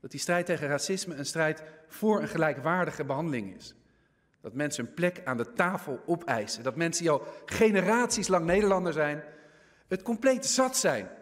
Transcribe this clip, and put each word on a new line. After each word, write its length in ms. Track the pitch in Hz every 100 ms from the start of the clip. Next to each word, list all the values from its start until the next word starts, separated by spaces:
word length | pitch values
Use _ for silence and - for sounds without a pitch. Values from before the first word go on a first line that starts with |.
Dat 120 | 127
die 100 | 139
strijd 240 | - 175 175
tegen 220 | 160 147
racisme 460 | 143 - 190 180
een 120 | 143 139
strijd 360 | 160 156 156 - - -
voor 320 | - 214 208
een 80 | 156
gelijkwaardige 760 | 160 156 135 139 180 165 -
behandeling 520 | 139 139 165 127 98 92
is. 180 | - - _ _ _ _ _ _
Dat 120 | 92
mensen 320 | 120 147 139
een 100 | 117
plek 260 | - 175 175
aan 120 | - 123
de 160 | 117
tafel 480 | - 180 185 - 127 -
opeisen. 560 | 170 - 117 104 -
Dat 140 | 123 127
mensen 260 | 170 165
die 100 | 170
al 100 | 143 - - -
generaties 840 | - 220 196 185 233 240 - 185
lang 160 | 185
Nederlander 480 | 165 185 208 190 175
zijn, 320 | 151 147 147 - - - _ _ _ _
het 140 | 190
compleet 440 | - 226 269 254 -
zat 300 | - 254 262
zijn 320 | 190 127 - -